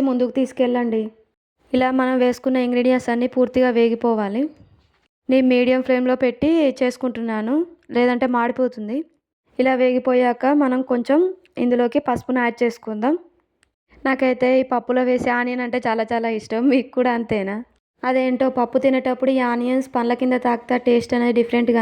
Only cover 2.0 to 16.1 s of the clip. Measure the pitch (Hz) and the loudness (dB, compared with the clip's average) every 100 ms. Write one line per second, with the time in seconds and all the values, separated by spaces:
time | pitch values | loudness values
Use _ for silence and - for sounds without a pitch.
2 | 254 262 247 247 262 254 247 247 247 254 | 0 2 0 0 -2 0 0 0 2 0
3 | 247 233 247 254 247 254 254 233 233 226 | 0 -2 -2 0 0 2 2 2 2 2
4 | 233 220 202 226 311 - - _ _ _ | 0 -2 -2 -4 -6 -8 -20 _ _ _
5 | _ _ - 262 254 247 254 254 262 254 | _ _ 0 2 4 4 2 0 0 0
6 | 254 254 254 240 294 330 285 254 247 247 | 0 0 0 0 0 2 2 0 -2 -2
7 | 254 226 226 214 220 294 349 - - 240 | -6 -4 -6 -4 -2 -2 -4 -10 -6 0
8 | 247 247 262 240 240 240 254 240 208 269 | 0 0 0 0 -2 -2 -4 -4 -8 -8
9 | - _ _ _ _ - 262 254 254 254 | -8 _ _ _ _ -2 0 2 2 2
10 | 254 247 247 240 262 294 269 254 262 247 | 2 2 2 0 0 2 2 0 -2 -2
11 | 240 302 370 370 _ - 247 247 240 294 | 2 2 2 -4 _ -4 0 2 0 0
12 | 269 240 - 254 240 233 240 233 220 214 | -2 -4 -2 -2 -2 0 -2 -2 -10 -4
13 | 247 349 - _ _ _ _ _ _ _ | -2 -2 -6 _ _ _ _ _ _ _
14 | 269 262 262 247 254 262 262 240 240 254 | -4 0 0 2 2 2 0 -2 -2 0
15 | 254 247 254 240 247 254 240 254 240 226 | 0 0 0 -2 -2 -4 -4 -4 -2 -2
16 | 226 | -2